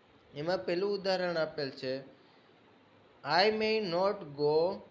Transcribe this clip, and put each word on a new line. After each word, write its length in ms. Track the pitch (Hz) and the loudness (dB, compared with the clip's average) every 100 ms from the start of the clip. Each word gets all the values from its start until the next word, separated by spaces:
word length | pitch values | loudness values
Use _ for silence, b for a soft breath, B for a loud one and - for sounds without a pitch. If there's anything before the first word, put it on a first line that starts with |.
| _ - - | _ -20 -20
એમાં 320 | 143 160 185 185 | -8 -4 -2 -2
પહેલું 280 | 175 202 | 0 0
ઉદાહરણ 440 | 202 185 185 180 165 | -2 0 0 0 0
આપેલ 320 | 156 - 139 | -2 -2 -6
છે, 300 | - 131 135 135 B B B B B - - - - - - | -6 -6 -6 -8 B B B B B -20 -20 -20 -20 -20 -12
"I 280 | 139 165 214 | 0 4 4
may 280 | 214 220 220 | 4 2 0
not 600 | 202 170 196 202 160 143 | 0 2 2 0 -8 -2
go 340 | 147 156 175 202 - | 2 4 2 -2 -10